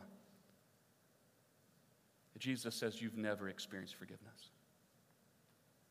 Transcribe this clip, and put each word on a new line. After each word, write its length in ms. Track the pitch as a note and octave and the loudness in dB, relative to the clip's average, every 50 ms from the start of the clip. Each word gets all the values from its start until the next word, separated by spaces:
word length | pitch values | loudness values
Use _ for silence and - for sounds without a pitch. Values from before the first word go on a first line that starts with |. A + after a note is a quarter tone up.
| - - - - - - - - - - - - - - - - - - - - - - - - - - - - - - - - - - - - - - - - - - - - - - - A2 | -6 -10 -14 -16 -18 -20 -20 -20 -20 -20 -20 -20 -20 -20 -20 -20 -20 -20 -20 -20 -20 -20 -20 -20 -20 -20 -20 -20 -20 -20 -20 -20 -20 -20 -20 -20 -20 -20 -20 -20 -20 -20 -20 -20 -20 -16 -10 -2
Jesus 360 | A#2+ C3 C3 B2 - A#2+ A2 | 2 2 2 4 2 0 2
says 260 | - B2 A2+ G#2+ A2+ | 4 4 4 4 2
you've 160 | A#2 A2+ A2+ | 0 0 0
never 320 | A2 G#2+ G#2+ G#2 G2+ G2 F#2+ | 2 4 4 4 4 2 0
experienced 460 | F#2 - - - G#2 F#2+ F#2 F#2 - | -2 -2 -4 -4 -4 -4 -4 -6 -8
forgiveness. 560 | - F#2 F#2+ - F#2 G2+ A2+ - - - - - - - - - - - - - - - - - - - - - - - - - - - - - - - - | -10 -10 -10 -12 -12 -14 -16 -16 -16 -18 -20 -20 -20 -20 -20 -20 -20 -20 -20 -20 -20 -20 -20 -20 -20 -20 -20 -20 -20 -20 -20 -20 -20 -20 -20 -20 -20 -20 -20